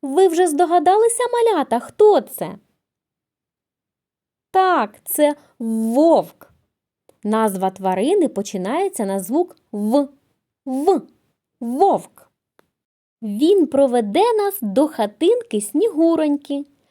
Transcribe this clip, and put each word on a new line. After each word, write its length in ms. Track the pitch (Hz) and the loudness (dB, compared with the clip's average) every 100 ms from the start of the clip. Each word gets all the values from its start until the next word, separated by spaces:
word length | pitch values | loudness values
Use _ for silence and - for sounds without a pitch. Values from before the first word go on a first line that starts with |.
Ви 260 | 277 277 381 | -2 2 2
вже 180 | 330 359 | 4 0
здогадалися, 760 | 294 339 349 330 403 453 466 494 | 2 2 2 2 2 2 0 -2
малята, 460 | 480 453 370 262 233 | 0 2 0 0 -4
хто 420 | - - 415 370 | -6 2 4 4
це? 380 | - - 160 - _ _ _ _ _ _ _ _ _ _ _ _ _ _ _ _ _ _ _ | 0 -10 -12 -12 _ _ _ _ _ _ _ _ _ _ _ _ _ _ _ _ _ _ _
Так, 500 | 381 381 339 214 - | 0 2 0 -2 -8
це 320 | - - 294 294 _ _ | -8 0 0 -2 _ _
вовк. 920 | 226 220 226 240 330 285 165 _ - _ _ _ _ _ _ _ | -6 -4 -2 2 4 4 0 _ -20 _ _ _ _ _ _ _
Назва 460 | 208 220 220 190 190 | -4 -2 0 -2 -6
тварини 580 | 190 190 185 240 403 311 | -4 -4 -2 0 0 0
починається 760 | - 202 202 185 294 392 381 | -4 -8 -8 -6 -4 -4 -4
на 160 | 202 196 | -6 -6
звук 360 | 185 277 359 - _ | -4 -4 -4 -8 _
В. 360 | 208 208 262 277 _ _ _ _ _ | -6 0 0 -2 _ _ _ _ _
В. 360 | - 262 311 349 - _ _ _ _ _ | -10 -4 0 -2 -2 _ _ _ _ _
Вовк. 680 | 233 254 392 226 - _ _ _ _ _ _ _ _ _ _ _ | -10 0 2 0 -4 _ _ _ _ _ _ _ _ _ _ _
Він 440 | 220 202 302 403 302 | -10 -2 2 4 2
проведе 680 | 277 277 240 214 226 453 | 2 2 2 0 0 2
нас 240 | 440 403 392 | 2 -2 -4
до 280 | 214 196 294 | -4 0 0
хатинки 720 | - 208 - 330 480 - 208 | 0 -6 -2 0 0 -2 -8
Снігуроньки. 1040 | 208 294 440 311 330 330 311 285 - 285 285 _ _ | -4 -2 -2 0 0 2 0 -2 -4 -10 -10 _ _